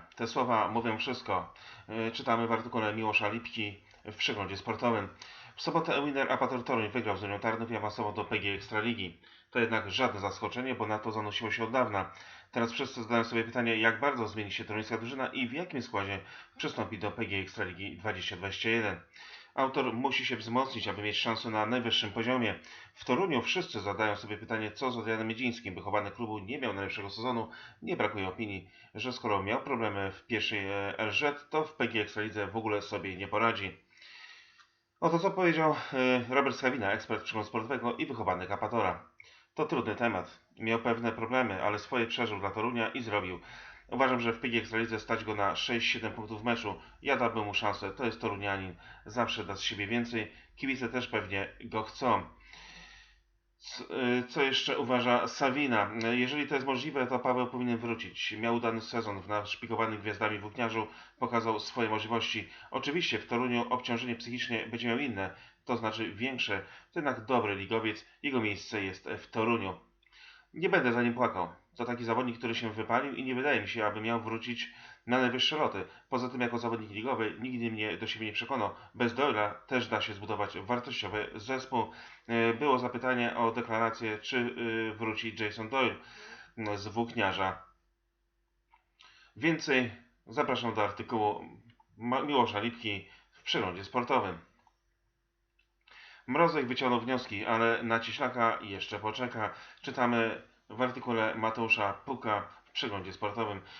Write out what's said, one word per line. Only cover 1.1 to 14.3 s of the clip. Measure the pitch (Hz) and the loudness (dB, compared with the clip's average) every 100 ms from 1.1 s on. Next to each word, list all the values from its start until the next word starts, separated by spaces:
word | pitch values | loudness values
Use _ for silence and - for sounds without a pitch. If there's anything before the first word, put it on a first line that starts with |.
| 120 - 92 85 - - - - | -4 -2 -2 -2 -12 -20 -18 -8
E, | 110 113 | -2 -2
czytamy | 117 - 113 117 | -2 2 2 4
w | |
artykule | 113 120 117 107 107 | 0 0 0 0 0
Miłosza | 110 104 104 | 2 2 2
Lipki | 113 - - 101 98 - - 107 | -2 -6 -4 -4 -6 -16 -18 -12
w | - | -4
Przeglądzie | - 107 95 98 | -2 0 -2 -4
Sportowym. | - 113 123 110 98 - - - - - | -4 0 4 4 0 -8 -18 -18 -18 -8
W | |
sobotę | - 160 160 143 143 | 0 2 4 2 2
Winner | 135 131 | 2 2
Apator | 127 123 123 | 4 2 0
Toruń | 120 120 107 | 2 2 2
wygrał | 123 107 95 | 0 0 0
z | |
Unią | 101 101 | 0 -2
Tarnów | 113 113 117 | 0 0 -2
i | 110 | -2
awansował | 104 104 104 | -2 -2 -2
do | 101 101 | -2 0
P | 107 | 0
G | 101 | 0
Ekstraligi. | 98 - 107 113 107 90 - - - _ | -2 -2 0 0 0 -4 -10 -20 -20 _
To | 127 | 2
jednak | 113 110 101 | 2 2 0
żadne | 92 127 101 | 2 2 2
zaskoczenie, | 98 - 104 120 131 120 | -4 -2 -4 -2 -4 -2
bo | 107 | 0
na | 107 | -2
to | 117 | -2
zanosiło | 107 107 101 110 | -4 -2 -2 -2
się | 107 | -2
od | 113 | 0
dawna. | 127 117 98 95 - - - - | 2 2 0 -4 -8 -18 -20 -8
Teraz | 127 117 | -2 0
wszyscy | 135 131 127 | 0 -4 -4
zadają | 110 120 | 0 2
sobie | 113 120 | 4 2
pytanie, | 113 127 117 110 | 0 0 2 4
jak | 113 107 | 4 4
bardzo | 143 127 | 2 2
zmieni | 107 | -2